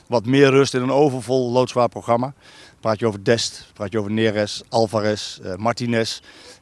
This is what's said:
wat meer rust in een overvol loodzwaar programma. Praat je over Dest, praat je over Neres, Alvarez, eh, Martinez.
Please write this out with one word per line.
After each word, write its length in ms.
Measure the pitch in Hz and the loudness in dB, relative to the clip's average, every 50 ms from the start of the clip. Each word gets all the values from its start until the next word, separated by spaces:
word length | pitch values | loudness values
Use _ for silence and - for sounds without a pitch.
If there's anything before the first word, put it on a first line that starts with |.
| _ | _
wat 200 | _ 120 117 98 | _ -2 -2 0
meer 240 | 120 135 139 139 135 | 2 4 6 6 6
rust 240 | 131 139 139 123 - | 6 4 4 2 0
in 80 | 127 | -2
een 100 | 123 131 | -2 0
overvol 580 | 131 139 151 143 127 131 110 117 131 131 127 120 | 2 2 2 2 2 -2 -4 -2 -2 0 0 0
loodzwaar 380 | 120 127 127 - - 123 120 117 | 0 0 0 2 0 0 0 0
programma. 460 | - 127 - - 117 117 127 139 139 - _ - - - - - - _ | -2 -6 -2 -2 0 0 0 -4 -8 -14 _ -20 -20 -20 -20 -20 -20 _
Praat 180 | - 113 110 101 | -2 -2 -2 0
je 80 | 117 | -2
over 180 | 113 101 101 98 | -2 -2 -2 0
Dest, 460 | 123 117 110 - - - - - - | 2 2 2 0 -6 -8 -12 -20 -20
praat 200 | _ - 104 98 | _ -12 -10 -6
je 60 | - 110 | -4 -4
over 120 | 101 101 | -4 -2
Neres, 520 | 107 110 113 110 101 107 104 101 - - - - | -2 0 0 0 0 0 -2 -2 -6 -10 -10 -2
Alvarez, 680 | - 117 113 104 110 110 104 107 107 101 - - - - | 0 0 0 2 0 -2 0 0 -2 -2 -6 -12 -14 -14
eh, 160 | 110 95 92 | -10 -10 -10
Martinez. 640 | 90 107 117 117 - 123 117 117 113 113 - - - - - - - - - - - | -4 -4 -4 -2 -2 -4 -2 0 0 0 -2 -6 -10 -14 -20 -20 -20 -20 -20 -20 -18